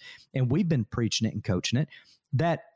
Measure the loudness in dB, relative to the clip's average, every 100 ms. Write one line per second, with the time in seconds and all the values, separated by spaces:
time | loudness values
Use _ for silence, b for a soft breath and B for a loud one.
0 | B B B -2 2 2 2 0 0 -2
1 | -2 0 -2 -2 -2 -2 0 -2 -2 B
2 | B B _ 0 0 0 -4